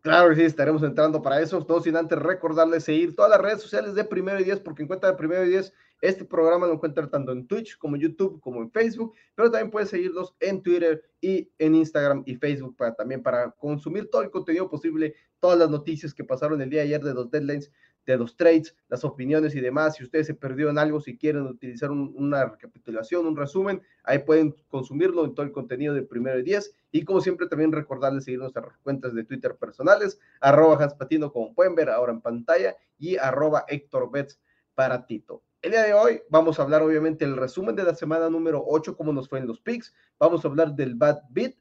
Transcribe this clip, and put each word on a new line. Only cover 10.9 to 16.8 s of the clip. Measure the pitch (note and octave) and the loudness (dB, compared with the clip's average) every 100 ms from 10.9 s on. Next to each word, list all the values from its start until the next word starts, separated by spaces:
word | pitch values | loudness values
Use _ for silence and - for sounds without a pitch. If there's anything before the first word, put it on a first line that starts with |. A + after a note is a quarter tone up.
| D#3 _ _ | -2 _ _
y | F#3 F#3+ - _ | -2 -2 -4 _
en | D#3 D#3+ | 4 4
Instagram | D#3 D#3 C#3+ C#3 C3+ | 4 0 2 0 -4
y | |
Facebook | B2 D3 C#3 C3 - | -6 -4 -4 -6 -6
para, | A#2+ | -6
también | A#2 A2+ C3 | -4 -8 -4
para | B2 B2 A#2+ | -2 -2 -2
consumir | _ D3 D3 D3+ F#3 G#3 | _ -6 -6 -6 -8 -2
todo | - | -2
el | - | 0
contenido | F#3 F#3 E3 F#3 | -6 -2 -2 -2
posible, | D3 E3 D#3 D#3 D3+ _ _ | -4 -4 -2 -4 -6 _ _
todas | F3+ F3 | 4 6
las | D#3+ | 4
noticias | D3 D3 D3+ D3+ | 2 -4 -8 -10
que | - | -12
pasaron | D3 C3 D3+ D#3 | -8 -4 -2 -2
el | C3 | -2
día | D3+ | -2